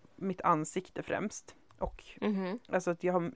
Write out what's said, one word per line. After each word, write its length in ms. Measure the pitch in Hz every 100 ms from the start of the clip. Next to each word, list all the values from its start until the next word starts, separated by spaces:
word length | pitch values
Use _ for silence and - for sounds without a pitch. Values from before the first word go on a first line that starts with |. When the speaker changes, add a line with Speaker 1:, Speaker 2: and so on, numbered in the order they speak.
| - -
Speaker 1:
mitt 260 | 190 185
ansikte 640 | - 160 156 208 185 -
främst. 520 | - - 208 - - - - -
Och 260 | 185 - - -
Speaker 2:
Mhm. 380 | 208 196 185 214 -
Speaker 1:
alltså 220 | 185 180
att 120 | 170
jag 100 | 180
har, 180 | 180 170